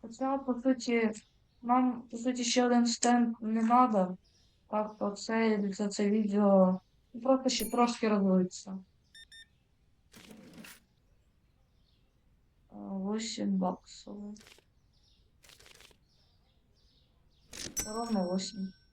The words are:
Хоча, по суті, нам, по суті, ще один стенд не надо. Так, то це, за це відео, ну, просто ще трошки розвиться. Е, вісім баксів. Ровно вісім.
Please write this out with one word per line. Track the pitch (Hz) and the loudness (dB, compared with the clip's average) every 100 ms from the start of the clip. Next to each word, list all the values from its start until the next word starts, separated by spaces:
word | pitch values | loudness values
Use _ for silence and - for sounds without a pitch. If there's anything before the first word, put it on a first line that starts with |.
Хоча, | 226 - 262 277 | -18 -6 -4 -4
по | 277 | -4
суті, | 240 269 254 - 233 220 220 _ _ _ _ | -2 0 0 0 0 0 -4 _ _ _ _
нам, | 240 247 254 226 | 0 2 2 -2
по | - 233 | -10 -8
суті, | 254 254 | -6 -4
ще | 233 254 247 | 0 2 4
один | 240 240 | 4 2
стенд | - 240 240 233 226 | 0 2 4 2 -2
не | 214 220 | -4 0
надо. | 226 240 254 214 180 185 _ _ _ _ _ | 4 6 6 4 0 -4 _ _ _ _ _
Так, | 214 214 - | -4 -4 -6
то | 202 | -8
це, | 202 - 226 226 214 202 | -6 -4 0 2 2 -2
за | 190 202 | -4 -6
це | 196 202 | 0 0
відео, | 214 202 202 202 196 185 185 _ _ _ | 2 2 2 6 8 6 4 _ _ _
ну, | 233 | -6
просто | 240 262 262 | 2 2 2
ще | 240 208 | -2 -2
трошки | 240 240 233 220 | 2 2 2 0
розвиться. | 208 196 185 180 - - 190 190 _ _ - - - - _ _ _ _ _ _ - - - - - - - _ _ _ _ _ _ _ _ _ _ _ _ _ _ _ _ _ _ _ | 2 4 4 2 -4 -14 -14 -14 _ _ -20 -20 -20 -20 _ _ _ _ _ _ -20 -20 -20 -20 -20 -20 -20 _ _ _ _ _ _ _ _ _ _ _ _ _ _ _ _ _ _ _
Е, | 208 | -14
вісім | 202 190 190 220 226 - 202 190 | -8 -6 -4 -6 -6 -6 -2 0
баксів. | 185 185 - - - 202 208 208 - - _ _ _ _ _ _ _ _ - - - - - _ _ _ _ _ _ _ _ _ _ _ _ _ _ _ _ - - - 202 | -2 -4 -14 -20 -18 -16 -16 -16 -20 -20 _ _ _ _ _ _ _ _ -20 -20 -20 -20 -20 _ _ _ _ _ _ _ _ _ _ _ _ _ _ _ _ -16 -10 -8 -8
Ровно | 220 233 208 180 190 | -8 -4 -4 -2 -4
вісім. | - 208 190 - _ | -6 -10 -12 -12 _